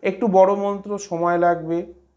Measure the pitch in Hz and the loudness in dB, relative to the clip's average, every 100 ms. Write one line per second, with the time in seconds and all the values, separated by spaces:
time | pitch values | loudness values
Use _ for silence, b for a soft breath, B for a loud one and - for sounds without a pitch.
0 | 190 190 233 190 190 202 202 202 202 202 | -4 -2 2 6 4 4 -2 -6 -8 -10
1 | - 170 170 175 175 170 160 170 208 - | -8 -4 -2 2 2 0 -2 -6 -6 -16
2 | _ | _